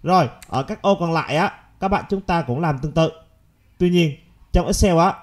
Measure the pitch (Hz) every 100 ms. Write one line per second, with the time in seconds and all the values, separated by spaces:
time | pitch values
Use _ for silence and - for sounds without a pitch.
0 | 170 185 143 - - - - 214 202 190
1 | 170 165 - 147 196 - _ _ 190 196
2 | - 196 - 170 147 123 165 135 147 160
3 | 160 - _ _ _ _ _ _ 180 175
4 | 165 135 _ _ - - 170 196 202 165
5 | 180 -